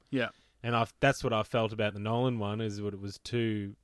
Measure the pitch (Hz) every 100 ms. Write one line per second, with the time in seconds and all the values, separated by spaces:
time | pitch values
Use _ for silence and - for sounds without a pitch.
0 | _ 135 113 - _ _ 117 117 113 -
1 | 139 - 131 110 107 120 110 110 104 101
2 | 107 117 127 120 101 110 110 101 104 98
3 | 101 - - 120 113 107 101 104